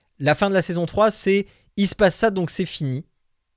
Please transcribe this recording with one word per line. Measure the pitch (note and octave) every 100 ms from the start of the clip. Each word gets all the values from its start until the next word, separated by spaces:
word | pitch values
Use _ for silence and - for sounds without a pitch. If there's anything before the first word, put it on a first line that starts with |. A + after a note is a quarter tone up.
| _ -
la | C#3 D3+
fin | G3+
de | F#3+
la |
saison | F3+ F3 E3+
trois, | - G#3+
c'est | - - G3 G3 _ _ -
il | G3+
se | -
passe | G3 -
ça, | A3+
donc | F#3+ E3+
c'est | - F3+
fini, | - C#3 B2+ - _ _ _ _